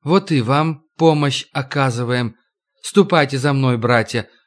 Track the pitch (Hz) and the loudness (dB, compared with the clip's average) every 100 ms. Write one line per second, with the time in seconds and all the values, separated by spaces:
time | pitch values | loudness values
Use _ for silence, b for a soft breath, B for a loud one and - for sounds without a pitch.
0 | 139 190 196 147 113 143 160 147 _ - | 0 0 0 -2 0 0 -2 -6 _ 0
1 | 165 151 143 135 - - 135 143 135 117 | 2 4 0 -2 -8 -8 -6 -2 -2 -2
2 | 120 123 117 - _ _ _ _ - 208 | -4 -2 -4 -8 _ _ _ _ -2 2
3 | 196 165 139 139 143 135 131 120 120 120 | 4 2 0 0 -2 0 0 0 2 0
4 | 110 117 - b | 0 -6 -8 b